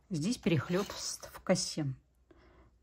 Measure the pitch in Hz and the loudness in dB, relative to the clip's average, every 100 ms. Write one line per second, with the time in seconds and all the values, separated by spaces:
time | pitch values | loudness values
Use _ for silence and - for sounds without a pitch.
0 | - 160 175 247 202 160 - 180 208 - | -6 -2 0 0 2 2 4 0 0 -4
1 | - - - - - 185 - - 143 131 | -8 -8 -12 -6 0 2 0 -2 -4 -4
2 | _ _ _ - - - - _ | _ _ _ -20 -20 -20 -20 _